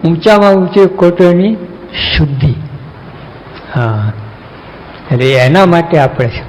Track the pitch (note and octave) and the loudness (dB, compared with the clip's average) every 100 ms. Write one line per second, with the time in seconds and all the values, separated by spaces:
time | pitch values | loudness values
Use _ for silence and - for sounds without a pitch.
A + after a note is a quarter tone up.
0 | E3 E3 G#3+ G#3 G3+ G3 F3+ G3+ F#3+ F#3 | 0 0 2 4 4 2 2 2 2 2
1 | F3 F3 F3+ F3 G3 G#3+ - - - - | 0 4 2 4 0 -2 -8 -16 -14 -8
2 | - - D3+ C3+ D3 A#2 - - - - | -4 -2 -2 0 -2 -2 -8 -14 -18 -20
3 | - - - - - - - - A#2 G#2+ | -20 -20 -20 -20 -20 -20 -10 -4 -2 -2
4 | G#2 - - - - - - - - - | -4 -6 -14 -18 -20 -20 -20 -20 -20 -20
5 | - B2 C3 C3+ B2+ E3 F#3+ E3+ E3+ E3+ | -4 0 2 4 4 4 4 2 2 0
6 | C3+ - A#2+ - | 0 0 -4 -4